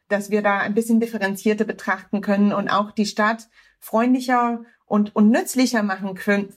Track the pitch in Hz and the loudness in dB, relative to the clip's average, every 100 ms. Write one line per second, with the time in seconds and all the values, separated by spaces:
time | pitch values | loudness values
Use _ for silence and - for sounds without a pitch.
0 | - 202 202 208 208 202 - 208 226 226 | -4 -4 0 0 2 0 0 -2 2 2
1 | 226 226 190 190 214 214 208 196 - 190 | 2 -2 -4 -2 0 0 -2 -6 -4 -6
2 | - 202 196 202 202 196 202 196 208 - | -4 -6 0 2 2 2 -2 -2 -2 -2
3 | 208 - 214 226 - _ _ _ - 220 | -4 0 0 -2 -8 _ _ _ -4 0
4 | 247 254 254 247 240 233 233 _ - 208 | 2 2 2 0 0 -2 -10 _ -2 -2
5 | 208 - 214 269 381 254 262 233 208 190 | 0 4 4 4 0 0 0 0 -2 -4
6 | 196 185 - 202 196 | -8 -6 -2 0 -2